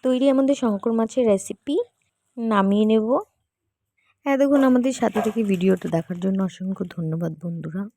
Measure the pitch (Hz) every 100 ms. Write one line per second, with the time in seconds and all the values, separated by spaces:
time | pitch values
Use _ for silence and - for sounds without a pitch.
0 | 254 254 269 262 269 285 240 202 233 226
1 | 220 - 233 196 - - - 320 480 _
2 | _ _ _ - 226 208 196 202 214 220
3 | 220 285 427 _ _ _ _ _ _ _
4 | _ _ 285 269 277 285 269 254 247 254
5 | 226 214 220 226 208 185 185 185 180 165
6 | - 175 190 190 190 - 185 190 180 -
7 | 160 160 165 156 175 170 156 175 202